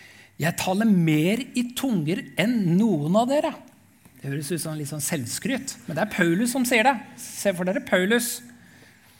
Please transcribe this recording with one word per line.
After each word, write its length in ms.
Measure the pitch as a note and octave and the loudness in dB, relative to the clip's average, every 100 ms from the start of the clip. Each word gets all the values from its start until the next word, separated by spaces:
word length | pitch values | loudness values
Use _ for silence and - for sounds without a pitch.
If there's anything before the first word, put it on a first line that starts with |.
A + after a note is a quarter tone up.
| - - - - | -20 -20 -20 -4
«Jeg 160 | D#3 - | -2 -2
taler 320 | F#3 F#3+ A3+ | -2 2 4
mer 540 | F#3 D#3+ D3+ E3+ A#3 - | 4 4 4 2 0 -2
i 140 | B3 A#3+ - | -4 -4 -4
tunger 480 | C4+ F#3+ D3 G#3+ - - | -2 0 0 -4 -4 0
enn 220 | G#3 A#3+ F3 F3 | 0 2 2 4
noen 400 | A3+ D#3 D3 G#3 | 4 2 2 2
av 80 | B3 | 2
dere.» 240 | D4 D#4 - - - _ _ - - | 0 0 -6 -14 -20 _ _ -20 -12
Det 80 | C#3 | -8
høres 220 | C#3+ D3 | -6 -4
ut 80 | E3+ | -6
som 160 | D#3+ D3+ | -4 -6
litt 120 | C#3+ | -6
sånn 100 | D3+ | -6
selvskryt, 800 | - E3 A2+ - G3+ C4 - - - | -4 -4 -4 -6 -4 -4 -6 -12 -8
men 100 | D#3 | -2
det 60 | |
er 80 | G#3 | -2
Paulus 400 | - E3+ F3 A#3+ | 2 2 2 0
som 120 | C4 B3 | 0 2
sier 160 | A#3+ | 4
det. 80 | B3 B3 - - | 4 2 -4 -16
Se 340 | - - G3+ F3 | -14 -4 -2 0
for 80 | |
dere 160 | F3+ A#3 | -2 -4
Paulus. 600 | C#4+ F#3 F#3+ A#3+ A#3+ - - - - - - _ _ _ | 0 2 4 2 0 -6 -12 -20 -20 -20 -20 _ _ _